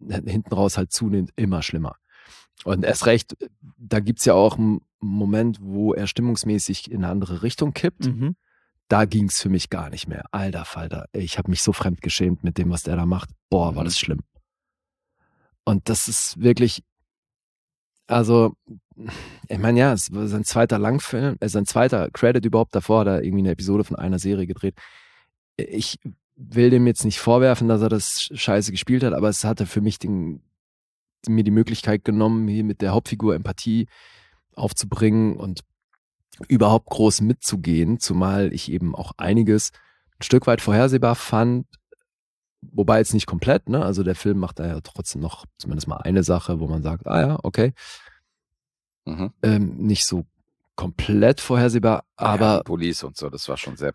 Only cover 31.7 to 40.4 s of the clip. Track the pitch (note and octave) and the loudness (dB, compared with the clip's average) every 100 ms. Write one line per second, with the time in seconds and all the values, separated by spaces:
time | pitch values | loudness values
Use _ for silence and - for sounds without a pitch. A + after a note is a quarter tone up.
31.7 | A2+ - G#2+ - G#2+ A2 A2+ A2 G#2+ G#2+ | 0 -2 -2 0 0 2 0 -2 -2 -2
32.7 | G2+ G2 G#2+ - G#2 A2 E2+ G2 - - | -2 0 0 -2 -4 -2 -2 -4 -8 -2
33.7 | A2+ A2+ _ - _ _ _ _ - A2 | -2 -2 _ -20 _ _ _ _ -6 -6
34.7 | - G2 - A2 A2 A2 - F#2+ - - | -6 -8 0 2 4 0 -2 -8 -10 -14
35.7 | _ _ _ _ _ _ - - B2 G#2 | _ _ _ _ _ _ -20 0 4 6
36.7 | A2 - - G#2+ - A2 B2 - G2 E2 | 4 2 2 2 4 0 0 -2 -4 0
37.7 | E2 E2+ A#2+ - F2+ F#2 G2 G2 - - | 2 2 0 -2 0 0 0 -2 -2 -6
38.7 | F2 E2+ - F2 - F2 A2+ A2 G#2+ - | -4 -4 -6 -10 -8 0 2 4 4 2
39.7 | - _ _ _ _ - B2+ | -10 _ _ _ _ 4 4